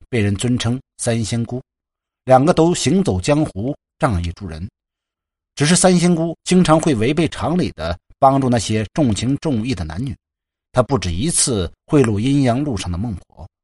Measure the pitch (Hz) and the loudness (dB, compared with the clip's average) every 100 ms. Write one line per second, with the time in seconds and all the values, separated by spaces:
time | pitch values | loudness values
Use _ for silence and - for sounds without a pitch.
0 | _ 117 101 98 120 123 117 131 - - | _ -2 0 -2 -2 -2 -2 -6 -10 -8
1 | - 117 107 117 113 123 - _ _ _ | -4 -2 -2 -4 -4 -8 -12 _ _ _
2 | _ _ - 127 151 165 165 175 127 190 | _ _ 2 4 6 4 2 2 0 2
3 | 180 92 117 147 156 92 120 - _ _ | 2 0 0 0 0 -4 -8 -8 _ _
4 | 147 90 85 - 95 78 95 - _ _ | -2 -2 -4 -8 -12 -12 -12 -14 _ _
5 | _ _ _ _ _ - 151 175 185 180 | _ _ _ _ _ -2 2 4 4 4
6 | 175 165 170 - - 185 170 156 165 117 | 4 2 -2 -6 0 2 4 4 2 0
7 | 113 156 165 - 117 180 120 - 82 90 | 0 0 -2 -2 -4 -2 -2 -4 -8 -8
8 | _ _ 135 135 127 120 - 110 104 - | _ _ 4 4 2 0 0 -4 -2 0
9 | 135 101 113 139 165 117 120 123 78 80 | 0 0 -2 -4 -2 -4 -4 -6 -6 -8
10 | - - _ _ _ _ _ - 110 135 | -10 -10 _ _ _ _ _ -2 0 -2
11 | 90 85 151 - - 107 82 - _ 151 | -2 -4 -2 -2 0 -2 -4 -10 _ 2
12 | 120 101 127 143 131 120 151 101 90 87 | 2 0 0 2 2 0 -2 -6 -6 -6
13 | 117 87 - - 92 _ | -6 -8 -14 -20 -20 _